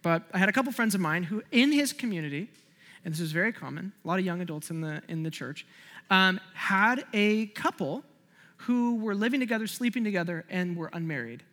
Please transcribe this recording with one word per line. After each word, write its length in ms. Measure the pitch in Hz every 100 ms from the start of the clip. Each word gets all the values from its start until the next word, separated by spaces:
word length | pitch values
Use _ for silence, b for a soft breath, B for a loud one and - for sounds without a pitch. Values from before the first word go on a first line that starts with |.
But 220 | 170 165 -
I 40 | 185
had 100 | 196
a 60 |
couple 180 | 226 269
friends 240 | 247 226
of 60 | 190
mine 220 | 160 165
who, 200 | 170 208 -
in 220 | 240 277
his 180 | 294 277
community, 560 | - 240 180 151 143 220 B B B B B
and 100 | 170
this 60 | 160
is 140 | 165
very 180 | 160 214
common, 400 | - 135 143 190 -
a 20 | -
lot 100 | 185
of 60 |
young 160 | 185 175
adults 300 | 175 151 -
in 100 | 165
the, 220 | 156 151 -
in 140 | 165
the 60 | 160
church, 360 | - 127 147 - B B B _
um, 300 | 190 190 185 -
had 500 | - - 196 214 254 -
a 360 | 214 208 214 214
couple 580 | - 330 - 143 202 - _ _ b b _
who 360 | - 247 240
were 180 | 233 214
living 280 | 202 226 269
together, 260 | 247 220 214
sleeping 380 | - 240 247
together, 400 | 214 190 170 165 -
and 280 | 185 180 170
were 120 | 160
unmarried. 500 | 170 160 143 117 123 -